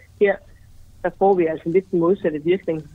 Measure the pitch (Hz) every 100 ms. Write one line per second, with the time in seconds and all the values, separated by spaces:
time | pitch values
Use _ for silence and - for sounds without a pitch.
0 | - - 202 185 - - - - - -
1 | 180 - 196 190 160 160 170 175 190 180
2 | 165 196 175 151 151 190 - 160 147